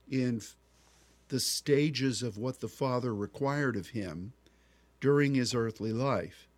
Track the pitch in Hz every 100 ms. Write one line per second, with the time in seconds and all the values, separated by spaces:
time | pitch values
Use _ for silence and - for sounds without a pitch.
0 | - 131 123 117 - - _ _ _ _
1 | _ _ - 131 - - - 143 160 127
2 | 135 110 123 101 127 - 110 - 139 123
3 | 120 104 101 - 139 147 135 107 - 117
4 | 92 78 104 - _ _ _ _ _ -
5 | 135 143 143 135 117 123 113 - 110 113
6 | 135 104 85 - -